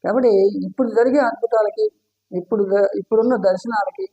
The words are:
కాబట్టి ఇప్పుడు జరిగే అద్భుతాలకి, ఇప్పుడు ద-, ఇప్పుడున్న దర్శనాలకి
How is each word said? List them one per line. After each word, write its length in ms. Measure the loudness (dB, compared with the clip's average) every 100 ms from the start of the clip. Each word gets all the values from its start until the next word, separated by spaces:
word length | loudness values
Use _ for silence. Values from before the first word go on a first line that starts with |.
కాబట్టి 240 | -2 0 2 4 2 0 -8
ఇప్పుడు 220 | -4 0
జరిగే 300 | 2 2 2
అద్భుతాలకి, 680 | 0 -2 -2 0 0 0 -4 _ _ _ _
ఇప్పుడు 300 | -10 -4 -2
ద-, 240 | 0 2 0 -2
ఇప్పుడున్న 400 | -2 0 2 2
దర్శనాలకి 680 | 0 0 -4 -4 -4 -8 -14